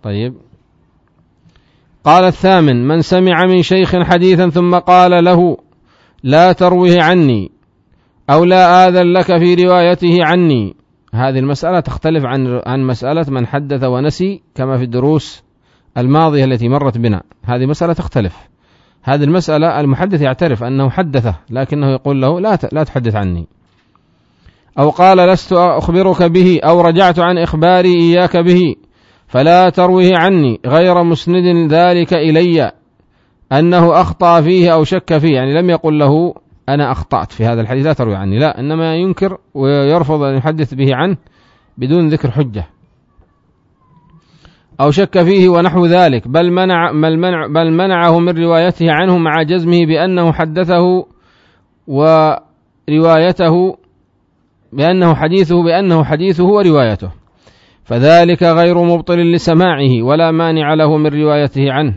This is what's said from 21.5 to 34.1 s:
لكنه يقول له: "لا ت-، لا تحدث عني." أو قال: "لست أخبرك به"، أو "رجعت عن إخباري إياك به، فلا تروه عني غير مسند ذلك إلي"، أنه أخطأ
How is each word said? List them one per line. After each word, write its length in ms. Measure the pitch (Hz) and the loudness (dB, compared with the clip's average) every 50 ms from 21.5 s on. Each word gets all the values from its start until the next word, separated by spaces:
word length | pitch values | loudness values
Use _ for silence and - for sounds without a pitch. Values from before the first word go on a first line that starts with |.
لكنه 400 | 113 127 135 - 147 147 143 135 | -8 -6 -6 -4 -4 -4 -2 -2
يقول 320 | 135 127 _ 143 139 135 127 | -2 -2 _ -4 -2 -2 0
له: 180 | 131 160 175 | -2 -2 -2
"لا 160 | 190 220 208 | -2 -2 -2
ت-، 180 | - - - - | -2 -4 -6 -4
لا 100 | 151 156 | -6 -6
تحدث 320 | - - 139 123 117 104 | -4 -4 -6 -4 -4 -4
عني." 300 | 107 101 92 90 85 82 - _ _ _ _ _ _ _ _ _ _ _ _ _ _ _ _ _ _ _ - _ _ _ _ _ - | -4 -4 -4 -6 -8 -10 -12 _ _ _ _ _ _ _ _ _ _ _ _ _ _ _ _ _ _ _ -20 _ _ _ _ _ -2
أو 120 | 139 151 | -2 -2
قال: 280 | - - 180 190 190 185 | 2 2 4 4 6 4
"لست 340 | 180 180 185 175 - - 185 | 4 2 2 0 -2 -2 0
أخبرك 680 | 175 175 180 147 135 - - 170 185 190 190 180 - 180 | 0 2 2 0 -2 -2 -2 0 0 0 0 0 0 0
به"، 380 | 170 165 185 185 180 180 151 - | 0 2 2 4 4 2 2 2
أو 160 | 156 170 175 | 2 2 4
"رجعت 380 | 170 170 165 175 196 180 165 170 | 2 2 2 2 2 2 2 0
عن 200 | 175 175 180 175 | 0 0 0 -2
إخباري 560 | 170 165 - 156 160 175 185 180 180 185 180 | -2 -4 -2 0 0 2 2 2 2 2 2
إياك 420 | 175 170 170 170 180 180 180 - | 2 2 2 2 2 0 0 0
به، 380 | 175 170 175 180 180 180 156 113 _ _ _ _ _ _ _ _ _ _ | 0 2 2 2 2 2 0 -4 _ _ _ _ _ _ _ _ _ _
فلا 440 | _ - 131 - 160 170 180 185 180 | _ 0 0 4 4 4 4 4 2
تروه 400 | - - 180 180 185 185 180 180 185 | 2 2 2 2 2 4 4 4 2
عني 460 | 170 160 185 196 175 147 127 110 - _ | 2 2 0 2 2 0 0 -2 -4 _
غير 360 | 127 135 160 175 185 175 180 175 | -2 0 2 2 2 2 2 2
مسند 680 | 170 165 147 - 170 175 185 180 180 175 170 170 151 151 | 0 -2 -2 -2 -2 -2 0 0 0 0 0 0 0 2
ذلك 420 | 165 175 180 180 175 170 156 180 | 2 2 2 2 0 -2 -2 -2
إلي"، 580 | 165 147 160 156 160 175 180 170 160 131 110 - _ _ _ _ _ _ _ _ _ _ _ _ _ _ _ - | -2 0 0 0 2 0 2 0 0 -2 -2 -6 _ _ _ _ _ _ _ _ _ _ _ _ _ _ _ -2
أنه 480 | 139 160 175 175 175 170 170 160 165 | 0 2 2 2 4 4 4 4 2
أخطأ 400 | 180 - | 0 0